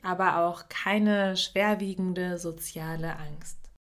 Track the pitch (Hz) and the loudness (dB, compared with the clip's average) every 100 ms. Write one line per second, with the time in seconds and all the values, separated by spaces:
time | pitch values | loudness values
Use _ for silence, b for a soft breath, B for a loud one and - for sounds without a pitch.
0 | 190 180 185 170 170 175 - - 190 208 | -4 2 4 4 2 0 -8 -4 0 4
1 | 208 208 196 190 - 190 208 208 196 185 | 4 4 2 0 0 2 2 2 0 -2
2 | 185 180 180 175 170 160 - 160 160 165 | -2 0 -2 -2 -4 -6 -8 -8 -6 -4
3 | 165 165 151 151 - - - - _ | -4 -6 -8 -8 -8 -10 -12 -18 _